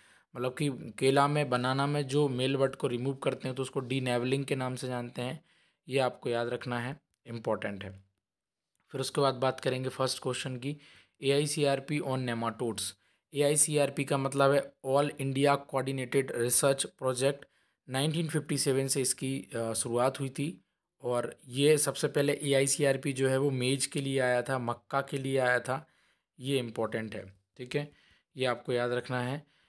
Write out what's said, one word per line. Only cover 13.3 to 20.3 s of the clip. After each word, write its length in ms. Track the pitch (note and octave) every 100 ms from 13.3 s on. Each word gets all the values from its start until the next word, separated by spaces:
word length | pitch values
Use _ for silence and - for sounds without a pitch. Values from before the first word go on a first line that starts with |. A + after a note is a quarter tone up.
एआईसीआरपी 720 | C#3 C#3+ D3 D#3 D3 C#3 - C#3
का 120 | C#3+
मतलब 340 | C3+ C#3 C#3
है 100 | C#3 - - C3+
All 220 | C3+ D3 -
India 340 | C3+ C3 C#3+ C#3 -
Coordinated 640 | C3+ C3 C3+ B2 C#3 C3 A#2+
Research 500 | A#2+ - C#3+ C#3 - -
Project। 440 | C3 B2 C3+ C#3+ - _ _ _ -
नाइनटीन 400 | C3 D3+ D#3 D#3+
फिफ्टी 300 | D3+ D3 C#3+
सेवन 300 | D3 C3 C3+
से 140 | C#3+
इसकी, 300 | B2+ - C3+ C3+ - A2+
अ, 180 | A2+
शुरुआत 460 | G#2+ A#2+ A#2+ B2+ C3
हुई 100 |
थी 160 | C3+